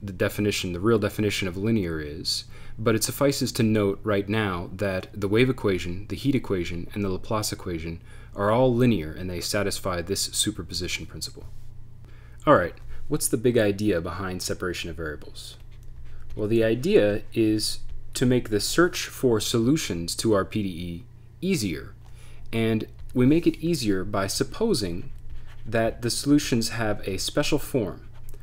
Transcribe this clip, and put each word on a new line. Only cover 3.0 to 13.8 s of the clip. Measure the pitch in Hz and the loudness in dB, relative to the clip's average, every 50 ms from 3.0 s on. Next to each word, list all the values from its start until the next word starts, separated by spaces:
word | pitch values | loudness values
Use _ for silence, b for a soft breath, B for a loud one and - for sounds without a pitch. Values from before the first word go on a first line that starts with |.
| - | 2
suffices | - - - 143 143 139 - 131 117 - | 0 0 2 2 2 2 2 0 -2 2
to | - 113 | 2 4
note | 107 110 110 101 98 98 - - | 4 4 4 4 4 2 0 0
right | 107 104 98 98 95 | 0 2 2 2 2
now | 107 110 107 98 90 87 92 - 92 | 2 2 2 2 0 -2 -4 -6 -4
that | 90 104 98 92 92 - - - | -2 -2 0 0 -2 -4 -6 -6
the | 101 104 95 | -4 -2 2
wave | 104 113 127 127 | 4 4 4 4
equation, | 127 - - 104 95 87 - 87 87 92 - - | 2 0 0 0 2 0 0 -2 -6 -6 -6 -6
the | 98 | -6
heat | - - 135 143 | -2 0 2 2
equation, | 117 - - 98 92 85 85 85 85 - - - | 2 0 0 -2 -2 -2 -2 -4 -6 -6 -6 -4
and | 107 101 | -2 -2
the | 95 | 0
Laplace | 92 87 - - 113 107 104 - - | -2 -2 -2 -2 -2 -2 -2 -2 -4
equation | - - 95 87 80 80 82 85 82 B B B B B B B | -6 -6 -6 -6 -4 -4 -6 -8 -10 B B B B B B B
are | 101 101 104 | 0 2 4
all | 110 123 131 131 120 | 4 6 6 6 6
linear, | 117 127 120 110 90 78 78 76 | 6 6 6 4 4 0 -4 -6
and | 73 92 90 | -6 -6 -6
they | 90 85 - | -4 -4 -4
satisfy | - - 104 98 98 - - - 98 90 87 | -2 0 0 0 0 0 -2 -2 -2 -2 -2
this | 82 90 98 - - | -2 -2 -2 -2 -2
superposition | - - - - 107 101 - 87 80 82 85 90 85 - - 80 | -2 0 0 0 0 0 -4 -6 -8 -6 -6 -4 -4 -4 -6 -6
principle. | - - 80 - - - - - - - - - - - - - - - - B B B B B B B B B | -8 -10 -10 -10 -10 -10 -12 -12 -10 -10 -10 -10 -10 -10 -12 -12 -14 -14 -16 B B B B B B B B B
All | 156 139 | 6 6
right, | 101 87 80 - - B B B B B | 6 6 2 -4 -8 B B B B B
what's | B 147 147 - - | B 0 0 0 0
the | - | 0
big | 120 113 127 117 120 | 2 2 4 4 4
idea | 107 104 101 98 | 4 4 2 2